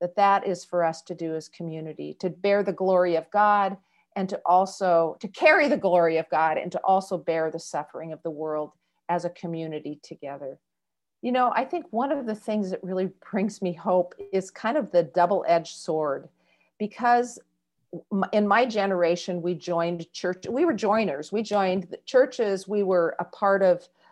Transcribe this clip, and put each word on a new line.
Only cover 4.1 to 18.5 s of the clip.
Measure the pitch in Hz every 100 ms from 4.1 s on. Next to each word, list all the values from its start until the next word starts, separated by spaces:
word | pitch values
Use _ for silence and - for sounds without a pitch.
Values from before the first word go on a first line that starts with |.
| 196
and | 190
to | 196
also, | - 185 190 - 185 170 160 -
to | 196
carry | - 320 381 285
the | 196
glory | 190 175 170 160
of | 165
God | 156 160 156
and | 175
to | -
also | 190 190 185 175
bear | 156 160 160
the | 160
suffering | - 156 151 151 160
of | 156
the | 165
world | 151 156 151 151 _ _ _ -
as | 175
a | 175
community | - 170 165 160 151 147 147
together. | - 165 139 143 139 143 _ _ _ _ _ _
You | 240
know, | 254 247
I | -
think | 262 349 -
one | 220 269
of | 285 233
the |
things | 214 - 214 185
that | 185
really | 180 185 185 - -
brings | 190 202 -
me | 180
hope | 170 196 180 175 - -
is | 190 190
kind | - 220 294
of | 208
the | 175
double-edged | 165 180 175 196 - 170 156 -
sword, | - 156 151 139 143 _ _ _ _ -
because | 208 - 240 240 247 - _ _ _ _ _ 170 -
m-, | 196 -
in | 214
my | 208